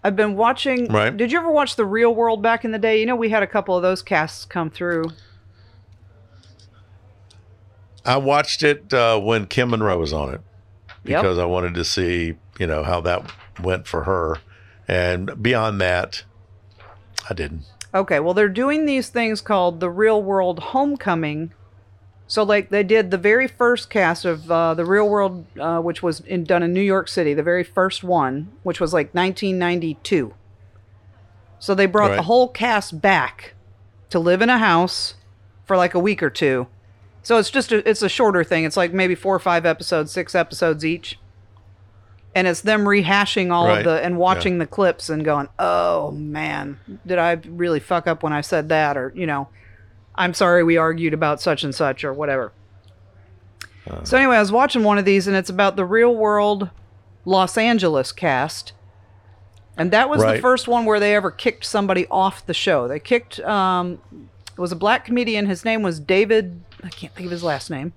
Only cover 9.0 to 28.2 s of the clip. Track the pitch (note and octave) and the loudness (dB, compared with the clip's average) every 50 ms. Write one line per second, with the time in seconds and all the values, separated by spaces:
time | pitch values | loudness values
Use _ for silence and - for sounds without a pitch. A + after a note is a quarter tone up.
9 | A#2+ A#2 A2+ G#2+ G2 G#2+ A#2 A2+ G#2 F#2 - - B2 B2 A#2 A2 G#2+ G#2 F#2 F2 | 4 4 4 2 2 0 0 0 -2 -2 -2 -2 0 0 0 0 0 0 0 0
10 | E2 D2 D2+ D#2 D2 C2+ C2 - - - _ - _ _ - - _ - - - | -2 -2 -2 -4 -4 -4 -6 -10 -14 -20 _ -20 _ _ -20 -20 _ -20 -20 -20
11 | - - - D#3+ C3+ F#2+ F2+ F2 F2 F2 F2+ F2+ F2+ F2+ F2 E2+ E2 - - - | -8 -4 -2 0 0 0 0 0 0 0 0 -2 -2 -4 -4 -4 -4 -4 -2 -2
12 | F#2 E2+ F2 F2 E2+ E2 E2 - _ - - - F#2+ E2 D#2 D#2 D2+ D#2+ F2 F2 | -2 -2 0 -2 -2 -4 -6 -10 _ -20 -10 -6 -4 -4 -2 -2 -2 -2 -2 -2
13 | E2 F2 F2 F#2 - - - - - - - - F2 F#2 F#2 - C3 - - E2+ | 0 -2 -2 -2 -4 -10 -20 -20 -20 -20 -16 -8 -4 -4 -4 -4 -4 -6 -8 -6
14 | D2 - F#2+ F2+ E2 D#2 D#2+ D2 - - - _ - - _ - - - F#2+ F2+ | -2 -2 -2 -2 0 -2 -4 -6 -8 -20 -20 _ -20 -20 _ -20 -6 -2 -2 0
15 | F2+ F2+ F2+ F2+ F#2 G2+ - - G#2 A#2 B2+ A#2 A2 A2 G#2 G2 F#2 F2+ F2+ F2+ | 0 0 -2 -2 -4 -8 -8 -2 0 0 2 2 0 -2 -2 0 0 0 0 0
16 | F#2 - - - - - _ - - _ - - _ - _ _ - - - - | -2 -4 -8 -14 -14 -16 _ -20 -20 _ -20 -20 _ -20 _ _ -20 -20 -20 -20
17 | - - - - - - - E2+ D#2+ C#2+ D#2 D#2+ D2 - - _ - - - F#3+ | -20 -14 -14 -14 -10 -10 -8 -8 -8 -8 -8 -14 -16 -18 -20 _ -20 -4 -4 -4
18 | G3 F#3+ F3 C#3+ D3+ E3+ F3+ G3 G#3+ G#3 F#3+ G#3 B3 C#4 D4 D4+ D#4 D4 C#4 C4 | -2 0 0 0 0 0 2 2 2 0 0 0 0 0 0 0 0 0 0 -2
19 | A#3+ - - A#3+ A#3 A3 A3 G#3 - - G#3+ F#3+ F3+ F3 F3 E3 F3+ F3 F3 F3+ | -4 -4 -4 -4 -2 -2 -4 -4 -4 -2 0 2 2 0 0 -2 -6 -6 -2 2
20 | G#3+ A3 A3 G#3+ G3+ F#3+ G3 F#3+ F#3 F3+ F3+ E3 - - - B3+ C#4 D4 C#4+ C4 | 2 4 4 2 0 0 0 0 0 0 -2 -4 -8 -4 -2 0 0 0 -2 -4
21 | - G3+ F3 E3 D#3+ D3+ D3 D3+ D#3+ E3 - _ - _ _ - _ _ - _ | -2 -2 -2 -2 -2 -4 -4 -6 -8 -10 -12 _ -20 _ _ -20 _ _ -20 _
22 | _ - _ - - - - - G#3+ G3+ G#3+ G#3 F#3+ - G3 G3+ G#3 F3+ G#3+ A3 | _ -20 _ -20 -14 -6 -2 -2 2 2 2 0 2 0 0 0 2 4 4 2
23 | G#3+ F3+ F#3 F#3 F3 G#3 G#3+ B3 C4 B3 - - B3 A#3+ A#3+ A#3 - - - G#3+ | 4 2 -2 0 2 2 4 4 2 -2 -2 0 2 2 2 0 -2 -4 0 0
24 | F#3 E3 E3+ - - F3+ E3 D#3 D#3 D#3+ E3+ E3 E3+ E3 D#3+ D#3+ E3+ E3+ F#3+ G#3 | 2 2 0 -2 -2 -4 -4 -4 -2 -2 0 2 2 0 0 -2 0 2 2 2
25 | G#3+ G#3 G#3 G#3 G3+ F#3+ F3+ F3+ E3 - - - C#3 D#3+ E3+ E3 E3 E3+ E3+ - | 2 2 2 0 0 -2 -2 -6 -16 -18 -12 -8 -6 -2 -2 -2 -2 -4 -6 -2
26 | - F3 D#3 - - - F#3+ F3+ E3 D3+ F#3 F3 E3+ E3+ F3 F#3 G3+ G3 F#3+ F#3+ | -2 -2 -4 -4 -6 -6 -4 -4 0 0 0 2 2 0 0 0 2 2 2 0
27 | - - - - F3 D3+ D3 D3 D3+ E3+ F3 F3+ F3 - - - F#3 F#3+ F#3 - | -2 -2 -2 0 0 0 0 0 0 0 0 0 -2 -2 0 0 0 0 -2 -6
28 | - F3+ F3+ E3+ | -4 0 0 2